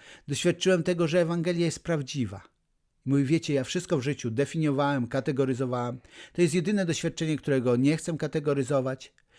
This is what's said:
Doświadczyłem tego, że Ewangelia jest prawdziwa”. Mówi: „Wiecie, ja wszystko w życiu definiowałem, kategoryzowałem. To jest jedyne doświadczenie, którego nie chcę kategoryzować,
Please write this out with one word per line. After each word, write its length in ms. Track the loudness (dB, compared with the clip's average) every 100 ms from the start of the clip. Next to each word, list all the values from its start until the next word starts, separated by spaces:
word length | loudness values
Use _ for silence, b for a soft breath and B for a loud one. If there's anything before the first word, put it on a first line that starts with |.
| B B -8
Doświadczyłem 560 | -2 0 2 2 2
tego, 240 | 2 0 2
że 140 | 2
Ewangelia 440 | 2 0 0 0 0
jest 180 | -2
prawdziwa”. 580 | -4 -4 -4 -4 -4 -6 -16 _ _ _ _ _ 0
Mówi: 200 | 2 2
„Wiecie, 280 | 0 2
ja 100 | 0
wszystko 340 | 0 -4 -2 -2
w 40 |
życiu 300 | 0 -2 -4
definiowałem, 760 | -2 -2 0 0 2 2 0 -2
kategoryzowałem. 920 | -2 -2 0 0 0 -2 -2 -4 -6 -12 B B
To 80 | 2
jest 120 | 2
jedyne 320 | 2 0 0 0
doświadczenie, 520 | -2 -2 -2 -2 -2
którego 380 | 0 2 4 4
nie 220 | 4 2
chcę 200 | -2 -4
kategoryzować, 960 | -2 -2 0 0 0 0 0 -4 -10 _ _